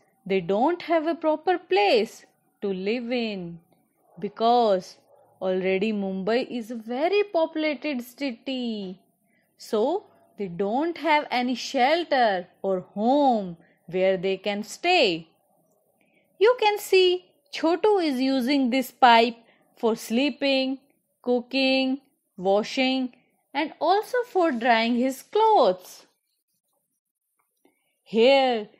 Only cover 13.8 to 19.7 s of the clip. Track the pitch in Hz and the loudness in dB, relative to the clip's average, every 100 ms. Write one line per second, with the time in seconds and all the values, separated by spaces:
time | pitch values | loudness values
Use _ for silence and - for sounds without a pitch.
13.8 | - 185 190 190 190 190 208 202 214 - | -8 0 0 0 -2 -4 -4 -6 -8 -4
14.8 | 339 359 214 165 - _ _ _ _ _ | 2 4 2 0 -8 _ _ _ _ _
15.8 | _ _ _ _ _ - 427 494 427 415 | _ _ _ _ _ 2 2 4 2 0
16.8 | - 381 370 359 - _ _ - 320 339 | 2 4 4 0 -6 _ _ -4 0 2
17.8 | 427 392 311 247 262 269 240 294 247 262 | 2 2 0 0 0 0 0 0 2 0
18.8 | 247 - 240 233 233 233 _ _ _ | -4 4 6 8 4 -2 _ _ _